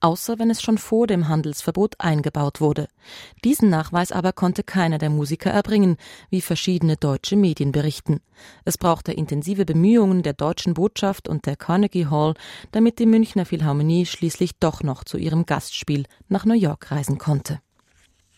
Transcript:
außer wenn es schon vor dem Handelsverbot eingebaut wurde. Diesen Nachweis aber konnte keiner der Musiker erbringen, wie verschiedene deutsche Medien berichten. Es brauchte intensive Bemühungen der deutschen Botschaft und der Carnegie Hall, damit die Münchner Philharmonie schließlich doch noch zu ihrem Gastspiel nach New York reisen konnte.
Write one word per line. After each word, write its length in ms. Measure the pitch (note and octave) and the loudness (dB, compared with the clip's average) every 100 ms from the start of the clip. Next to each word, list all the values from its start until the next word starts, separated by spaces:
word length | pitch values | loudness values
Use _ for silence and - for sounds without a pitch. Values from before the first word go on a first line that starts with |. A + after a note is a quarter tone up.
außer 380 | E3+ F3 - A3+ | 0 0 -4 -2
wenn 120 | A3+ | 0
es 120 | A3+ | 0
schon 160 | - A3 | 0 -2
vor 280 | - A3 A#3 | 0 0 2
dem 220 | F3+ D#3 | 2 2
Handelsverbot 680 | D#3 D3+ - - F3 G#3+ - | 0 -2 -4 -4 0 -2 0
eingebaut 640 | E3 D3+ D3 D3+ C#3+ - | -2 0 0 -2 -4 0
wurde. 280 | D#3 D3 D3+ _ - - - - | 0 0 -6 _ -20 -20 -20 -4
Diesen 260 | A#3 D4+ G#3 | 0 4 4
Nachweis 440 | D#3+ D#3+ F3 F3+ | 4 0 -2 -2
aber 200 | F3+ F#3 | -2 -2
konnte 300 | - F3+ F3+ | 0 0 0
keiner 360 | - F#3+ E3 D3+ | -4 0 0 0
der 120 | D3+ | 0
Musiker 400 | D3+ C#3+ E3 F#3 | 0 -2 -2 0
erbringen, 460 | G3+ G3+ G#3+ F#3 E3 - - - | 0 2 4 4 2 -4 -20 -6
wie 100 | F#3+ | -4
verschiedene 560 | - E3 - F3+ D#3+ D#3 | -2 -4 -2 0 0 2
deutsche 400 | D3 C3+ - G3+ | 0 -2 0 2
Medien 360 | F#3 D3+ C#3 | 2 2 0
berichten. 480 | C#3+ D3 - - D3 - _ - - | 0 -2 -2 -2 -2 -4 _ -20 -8
Es 140 | - - | -6 -2
brauchte 340 | F3 E3 - | 0 0 -2
intensive 520 | - D3+ D3 D#3 G3+ | -6 -4 -4 -4 -2
Bemühungen 580 | E3 D#3+ F#3+ A#3 G3 F#3 | 0 4 4 6 4 2
der 120 | D3+ | 0
deutschen 400 | C#3+ D3 F3 - | -2 -4 -2 -2
Botschaft 540 | E3 G#3 - G3 G3 - | 0 -2 0 -4 -4 -6
und 180 | D3+ - | -6 -4
der 100 | C#3+ | -6
Carnegie 500 | - F3+ G3+ F3+ D3+ | -2 0 2 0 0
Hall, 280 | D3+ D3+ D#3 - - - | 2 0 -2 -10 -20 -6
damit 280 | A3 A3+ - | 2 2 4
die 80 | A3+ | 4
Münchner 400 | A3 A3 G3 F3 | 4 2 -2 -2
Philharmonie 600 | E3 D3+ C#3+ D#3 E3+ F3 | -2 0 0 2 2 0
schließlich 520 | - E3 - F3+ - | -2 -4 -2 -4 0
doch 220 | E3 - | -2 0
noch 220 | D3 C3 | -6 -6
zu 120 | - D3+ | -8 -6
ihrem 300 | D#3+ D#3+ E3+ | -2 -2 0
Gastspiel 580 | C#3+ - - - C#3+ C3+ _ _ | -4 -6 -10 -4 -4 -4 _ _
nach 160 | G3 | -2
New 100 | A3 | 2
York 380 | A3+ E3 D3 - | 2 2 -2 -6
reisen 240 | D3 C#3 C#3 | -6 -2 -2
konnte. 440 | D#3 C#3+ - D3+ - _ _ _ _ _ _ | 0 -2 -2 -10 -12 _ _ _ _ _ _